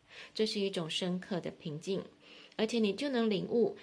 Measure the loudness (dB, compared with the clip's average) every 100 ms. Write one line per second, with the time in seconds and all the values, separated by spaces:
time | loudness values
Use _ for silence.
0 | _ -20 -8 -2 0 0 -2 -2 -2 -2
1 | 0 -2 -2 -4 -4 -8 -8 -6 -2 -4
2 | -4 -14 -20 -20 -10 -2 0 2 2 2
3 | 0 2 2 2 2 4 2 0